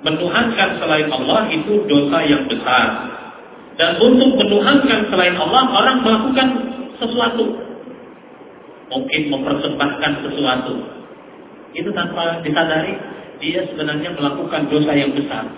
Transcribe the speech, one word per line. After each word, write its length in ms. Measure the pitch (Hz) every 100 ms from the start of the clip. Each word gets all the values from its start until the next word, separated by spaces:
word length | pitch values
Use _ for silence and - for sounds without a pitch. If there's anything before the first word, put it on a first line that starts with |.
Menuhankan 640 | 160 160 175 214 233 202 190 -
selain 260 | 160 151 151
Allah 380 | 131 127 220 214
itu 200 | 160 190 208 151
dosa 300 | 143 143 165 151
yang 160 | 143 131
besar. 640 | 113 127 127 113 110 - - - - - - - -
Dan 200 | 170 -
untuk 380 | 233 254 254 254
menuhankan 720 | 202 202 277 285 - 214 208
selain 240 | 185 180 180
Allah, 260 | 156 247 262
orang 240 | - 240 254 220
melakukan 420 | 226 269 254 254 240 - - - -
sesuatu. 440 | 233 240 233 233 - - - - - - - - - - - - - - -
Mungkin 300 | 131 - 156 147
mempersembahkan 800 | 135 139 143 151 143 143 - 151 143 143
sesuatu. 460 | 143 135 127 - 127 - - - - - - - - -
Itu 160 | - 170 202
tanpa 480 | 175 170 170 165 160
disadari, 480 | 147 165 156 185 - - - - -
dia 240 | 156 175 180
sebenarnya 420 | 156 151 151 170
melakukan 560 | 160 143 143 - 160 143
dosa 220 | 147 147
yang 220 | 143 139 135
besar. 320 | 143 120 -